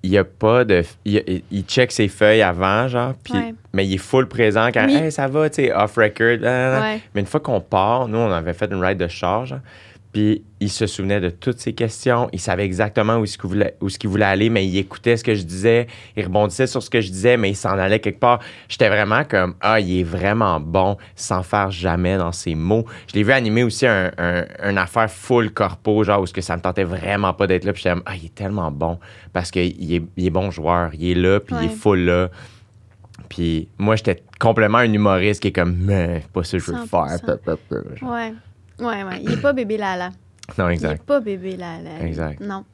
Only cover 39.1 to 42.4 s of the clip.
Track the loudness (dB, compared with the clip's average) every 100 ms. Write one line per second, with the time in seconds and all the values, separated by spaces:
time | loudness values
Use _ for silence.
39.1 | -8 -4 0 0 0 -2 -4 -4 -4 -6
40.1 | -10 _ _ -14 -2 0 0 -2 -4 0
41.1 | 0 0 -8 -8 -10 -12 -12 -14 -8 -6
42.1 | -4 -6 -6